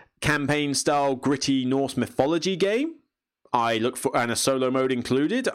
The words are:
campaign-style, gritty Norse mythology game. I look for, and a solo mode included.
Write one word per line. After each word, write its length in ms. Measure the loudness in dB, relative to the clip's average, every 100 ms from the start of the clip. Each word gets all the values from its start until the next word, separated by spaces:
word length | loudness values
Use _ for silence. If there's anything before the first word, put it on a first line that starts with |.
| -20 _
campaign-style, 960 | -2 0 0 0 -2 -2 0 2 2 0
gritty 480 | -2 -2 0 0
Norse 320 | 0 0 0 -2
mythology 600 | -2 0 2 0 -2 0
game. 400 | 0 0 -2 -8 _ _ _ _ _
I 260 | 0 2 2
look 180 | 0 -2
for, 200 | -2 0
and 140 | 0
a 60 | 0
solo 340 | 0 0 0
mode 220 | 2 0
included. 560 | 0 0 0 2 0 -2